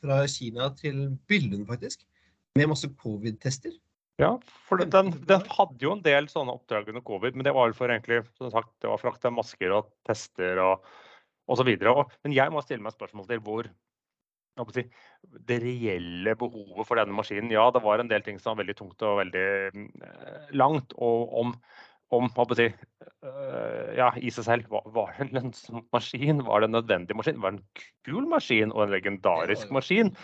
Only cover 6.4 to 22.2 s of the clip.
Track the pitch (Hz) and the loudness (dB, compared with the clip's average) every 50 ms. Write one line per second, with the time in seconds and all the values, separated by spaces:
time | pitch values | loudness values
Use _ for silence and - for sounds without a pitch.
6.4 | 139 123 127 120 _ - 117 104 104 104 110 123 123 - 104 95 104 127 123 131 | -4 -4 -6 -8 _ -4 -4 -4 -4 -4 -12 -12 -10 -8 -6 -4 -4 -4 -2 0
7.4 | 131 143 139 135 120 117 110 - 127 120 120 113 117 - 117 120 113 - _ - | 0 2 4 6 4 4 4 0 -2 -2 -2 -2 0 0 0 0 0 -4 _ -12
8.4 | 127 123 104 113 113 - _ _ - 113 107 104 - 123 113 - - 123 120 117 | -8 -4 -2 -2 -4 -4 _ _ -4 -4 -2 -2 -2 -4 -4 -2 -2 -2 -2 -2
9.4 | 107 - - - 95 90 98 107 104 - _ _ _ - 110 107 - - - - | -6 -6 -4 -4 -2 0 0 0 0 -4 _ _ _ -6 -6 -4 -6 -12 -6 -4
10.4 | 90 90 92 92 92 92 95 95 - - - - - - - - _ _ _ _ | -2 0 2 2 4 4 2 2 -2 -14 -20 -20 -20 -20 -20 -20 _ _ _ _
11.4 | - - 127 120 127 127 107 90 98 110 123 143 139 - - _ - 147 147 131 | -4 -2 0 2 2 2 2 4 4 4 4 4 2 -2 -4 _ -6 0 2 2
12.4 | 135 156 165 147 139 - 143 113 101 107 - - 104 - - 104 95 98 120 113 | 2 2 0 -4 -6 -6 -8 -8 -8 -10 -12 -12 -14 -14 -14 -14 -8 -8 -8 -6
13.4 | 107 104 107 113 117 107 92 _ _ _ _ _ _ _ _ _ _ _ _ _ | -6 -6 -6 -6 -6 -10 -14 _ _ _ _ _ _ _ _ _ _ _ _ _
14.4 | _ _ - - 120 120 - 127 123 123 _ _ _ - _ _ _ - - - | _ _ -12 -12 -10 -6 -6 -6 -6 -6 _ _ _ -20 _ _ _ -20 -20 -12
15.4 | 120 - 123 120 117 123 123 123 117 107 95 87 87 87 87 87 95 107 113 113 | -4 -2 -2 0 0 -2 -4 -2 -2 -2 -2 -2 -4 -6 -8 -4 -2 -2 0 -2
16.4 | 123 120 117 110 101 95 90 101 110 - 120 113 107 101 101 107 104 - 104 101 | -4 -8 -8 -10 -16 -12 -8 -8 -4 0 2 2 2 0 0 -4 -4 -4 -4 -6
17.4 | 110 117 113 107 113 123 123 127 113 107 104 113 120 117 110 104 - 110 101 92 | -4 0 4 6 6 6 6 4 2 2 2 2 2 0 -2 -2 -2 -4 -12 -8
18.4 | - 117 110 107 95 90 101 - 104 92 87 - 113 107 101 101 95 90 87 92 | -6 -6 -4 -4 -6 -6 -8 -10 -12 -16 -10 -4 -2 0 0 0 0 -2 -2 -2
19.4 | 92 98 98 98 98 98 95 101 104 - - - - - - - - - - - | 0 0 0 -2 -2 -4 -8 -10 -16 -16 -18 -20 -20 -20 -20 -20 -18 -18 -18 -18
20.4 | 151 - 143 139 131 143 160 147 131 - - - 120 117 117 117 120 - 123 117 | -16 -6 2 4 4 4 4 0 -4 -6 -8 -2 0 2 2 0 0 -2 -2 -2
21.4 | 117 120 117 120 _ _ - - - - _ _ _ - - 120 | -2 -2 -4 -8 _ _ -20 -20 -20 -20 _ _ _ 0 2 2